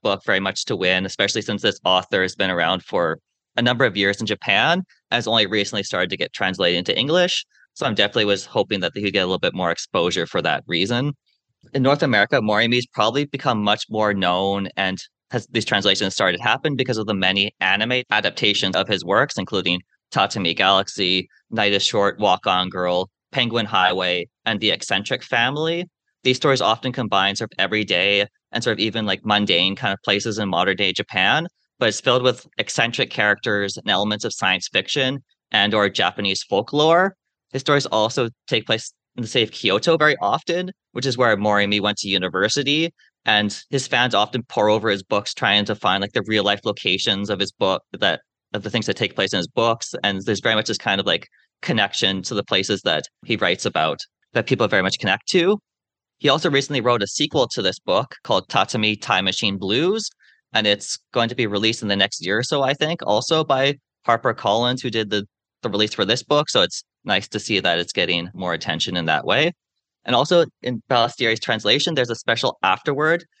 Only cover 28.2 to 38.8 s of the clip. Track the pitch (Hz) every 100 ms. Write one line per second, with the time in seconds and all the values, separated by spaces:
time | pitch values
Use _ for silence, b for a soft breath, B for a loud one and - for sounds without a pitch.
28.2 | 104 _ _ 117 117 104 110 113 104 95
29.2 | 107 104 98 87 92 98 107 98 - 101
30.2 | 113 104 101 87 92 95 98 92 90 92
31.2 | 95 143 170 _ _ - 110 - 131 123
32.2 | 123 - - - - - 117 - - -
33.2 | 104 101 117 101 98 - 104 95 107 104
34.2 | 110 - 95 92 - - - 147 131 139
35.2 | _ _ - 107 101 107 101 - 90 -
36.2 | 101 92 - 98 113 143 160 170 190 -
37.2 | _ _ _ 135 - 143 - 110 110 139
38.2 | 117 - - 120 - 110